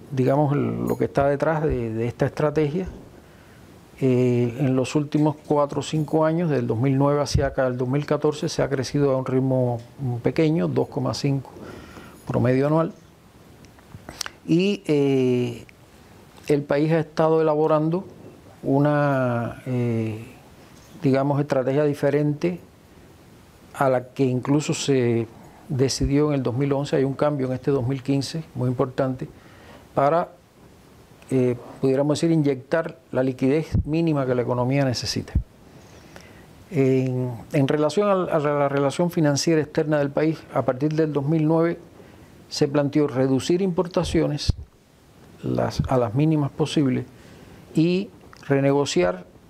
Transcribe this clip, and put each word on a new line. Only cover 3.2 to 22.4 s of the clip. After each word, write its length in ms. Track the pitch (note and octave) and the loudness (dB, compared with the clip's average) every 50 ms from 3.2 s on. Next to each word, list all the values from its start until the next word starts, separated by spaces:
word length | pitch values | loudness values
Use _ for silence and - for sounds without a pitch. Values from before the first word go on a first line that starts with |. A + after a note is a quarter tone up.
| - - - - - - - - - - - - - - - - | -20 -20 -20 -20 -20 -20 -20 -20 -20 -20 -20 -20 -20 -18 -8 -2
Eh, 560 | C3+ C3 B2+ B2 B2+ B2 B2 A#2+ A#2+ A#2+ A#2 | 0 2 4 4 4 4 2 2 0 0 0
en 180 | B2+ D3 C3 C3 | 0 0 2 2
los 200 | C3 B2+ - - | 0 0 0 -2
últimos 400 | D3+ D3 C#3 - D#3 D3+ D#3 D3 - - | -2 -2 0 0 2 2 2 0 -2 -2
cuatro 360 | - D3+ D3 C#3+ C#3+ - C#3+ | 0 2 2 2 0 -2 -6
o 20 | B2 | -6
cinco 420 | - - D#3 D3+ C#3+ D#3 D#3+ D#3 | -4 -4 -4 -2 0 2 2 2
años, 240 | D#3+ D#3+ E3+ F3 D#3+ | 2 2 0 0 0
del 160 | C#3+ B2+ A#2+ | 0 0 0
dos 140 | A#2+ A#2+ A2 | -2 -2 0
mil 180 | C3 C#3 C3 | 0 2 2
nueve 240 | C3+ C#3 C#3+ D3 D3 | 2 2 2 2 0
hacia 240 | C#3+ - - - C#3 | 0 0 0 0 0
acá, 220 | C3+ - - C3 | 0 0 0 0
el 100 | B2+ B2 | 0 0
dos 100 | B2 B2+ | -2 -2
mil 160 | B2 C3 D3 C#3+ | 0 0 -2 0
catorce, 420 | - D3+ C#3+ - D3+ D3 - E3+ D#3 | 0 0 2 2 0 0 0 -4 -4
se 140 | - - C3+ | -2 -2 -2
ha 60 | C3+ | -2
crecido 420 | C#3 C3 B2 - - D3 C#3+ C#3 | -2 -4 -4 -2 0 0 2 2
a 60 | C3 | 2
un 100 | C3 C3 | 0 -2
ritmo 520 | C3 C3 C3 C3 C3 C3 C3 B2+ B2 A#2+ A#2 A#2 - - - C#3 B2 B2 A#2 - | 0 0 0 2 2 2 2 2 0 -2 -4 -8 -14 -12 -8 -6 -4 -4 -2 -2
pequeño, 440 | - - - D#3+ D3+ D#3+ F3 F3+ | 0 2 2 2 2 2 0 0
dos 200 | D#3+ B2+ C3 C3 | 0 0 0 -2
coma 260 | - - C#3 B2+ B2+ - | -2 -4 -4 -4 -4 -4
cinco 380 | - - C#3+ C#3 C3+ B2+ - - - - - - - - - - - - - - - - | -2 -2 -2 -2 -2 -4 -8 -18 -18 -18 -18 -18 -18 -18 -20 -20 -20 -20 -20 -20 -18 -10
promedio 400 | - - - A2+ B2 B2+ C3 C#3 | -4 -2 0 2 2 2 2 2
anual. 280 | D3 D#3 E3 D#3+ - - - - - - - - - - - - - - - - - - - - - - - - - - - - - - - - | 2 2 2 2 0 -4 -12 -20 -20 -20 -20 -20 -20 -20 -20 -20 -20 -20 -20 -20 -20 -20 -20 -20 -20 -20 -20 -18 -18 -14 -14 -14 -14 -14 -10 -2
Y, 340 | - D#3+ E3+ F#3+ G3+ G#3 G3 - | 0 2 2 2 0 -2 -2 -2
eh, 800 | - D3+ C#3+ C#3 C#3 C3+ C3 B2+ B2+ B2 B2 B2 A#2+ A#2 - - - - - - - - - - - - - - - - - - | 0 2 2 2 2 2 2 2 2 2 0 0 -4 -6 -10 -16 -20 -20 -20 -20 -20 -20 -20 -20 -20 -20 -20 -20 -20 -20 -12 -2
el 160 | - D3+ C#3+ C#3 | 0 0 0 0
país 280 | - C#3+ C#3+ D3+ D#3 E3 | 0 0 0 2 2 2
ha 60 | D#3+ | 0
estado 440 | D3+ D#3 - - D#3+ D#3 D#3+ D#3+ D#3+ | 0 -2 0 0 2 4 4 2 2
elaborando 640 | D#3 D3+ D3+ D#3 D#3 D#3 D3+ D#3 D#3+ E3 F#3 - - - - - - - - - - - - - | 2 2 2 2 2 2 2 2 0 -2 -4 -6 -10 -18 -20 -20 -20 -20 -20 -20 -20 -18 -10 -4
una, 960 | - C3+ C#3 D3 D3 D3 D3 D3 C#3+ C#3 C3 B2+ B2 A#2+ A#2 A#2 G#2+ - - - | 0 2 2 2 2 2 2 2 2 0 0 0 0 -2 -2 -4 -6 -8 -10 -8
eh, 580 | C3 B2+ B2 A#2+ A#2+ A#2 A2+ A2 A2 G#2+ A2 A2+ - - - - - - - - - - - - - - - - | -4 -4 -2 -2 0 -2 -2 -2 -4 -6 -10 -12 -16 -20 -20 -20 -20 -20 -20 -20 -20 -20 -20 -20 -20 -12 -2 0
digamos, 360 | C#3 B2+ C3+ C3+ C#3+ C#3 C#3 | 2 2 2 2 0 0 0
estrategia 440 | C#3 - C#3+ C3 B2 C3 C3 D3 D3+ | 0 0 0 0 0 0 2 2 2
diferente 760 | D3 C#3+ - - C#3 C3+ D3 D3 D3 D3 D3 | 2 0 0 0 0 2 2 0 0 -2 -2